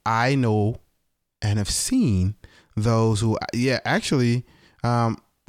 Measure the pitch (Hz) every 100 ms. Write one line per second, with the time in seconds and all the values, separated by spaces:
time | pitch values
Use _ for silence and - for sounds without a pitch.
0 | - 113 127 139 120 107 104 120 _ _
1 | _ _ _ _ 104 104 101 - - 262
2 | 175 95 92 - - _ _ - 110 113
3 | 113 104 113 107 - 117 131 123 - 180
4 | - 147 120 120 - _ _ _ 120 120
5 | 117 - _ _